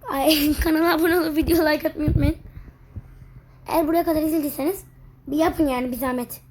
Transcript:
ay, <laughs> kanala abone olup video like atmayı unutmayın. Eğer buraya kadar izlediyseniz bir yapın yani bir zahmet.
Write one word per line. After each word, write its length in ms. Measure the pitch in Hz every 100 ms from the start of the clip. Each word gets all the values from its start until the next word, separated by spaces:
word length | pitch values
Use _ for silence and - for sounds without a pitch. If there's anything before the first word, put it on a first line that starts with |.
| 508
ay, 440 | 320 277 311 294
<laughs> 100 | 294
kanala 300 | 330 311 339
abone 260 | 330 339 349
olup 160 | 320 302
video 300 | - 330 311
like 220 | 302 311
atmayı 200 | - 302
unutmayın. 280 | - 285 320 - - - - - - - - - - - - -
Eğer 200 | 320 311
buraya 160 | 330
kadar 180 | 339 311
izlediyseniz 640 | 311 320 285 - 277 392 - - - - -
bir 100 | 294
yapın 320 | 330 330 302
yani 240 | 254 254
bir 40 | 240
zahmet. 440 | 262 247 240 - -